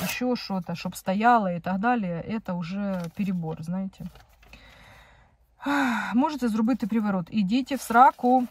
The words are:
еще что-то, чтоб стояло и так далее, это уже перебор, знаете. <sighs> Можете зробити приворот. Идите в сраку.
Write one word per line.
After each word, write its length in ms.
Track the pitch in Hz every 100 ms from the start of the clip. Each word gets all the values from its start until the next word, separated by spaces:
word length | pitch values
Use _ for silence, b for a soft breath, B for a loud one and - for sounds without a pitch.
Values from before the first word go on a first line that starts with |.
еще 340 | 180 - 247 240
что-то, 380 | - 190 170
чтоб 200 | 170 180
стояло 600 | - - 196 233 233 190
и 60 | 175
так 200 | 175 190
далее, 420 | 233 247 185 165
это 320 | - 220 -
уже 480 | 180 165 196 202 185 170 -
перебор, 460 | 196 180 160 160
знаете. 440 | 160 185 190 - 175 - - _ B B B B B B B B B _ _ _
<sighs> 500 | 277 285 262 220 190
Можете 340 | 220 311 302 240
зробити 380 | 214 220 240 202
приворот. 400 | 226 208 190 165
Идите 460 | 220 185 247 - 262
в 60 |
сраку. 640 | - 233 392 - 247 254 247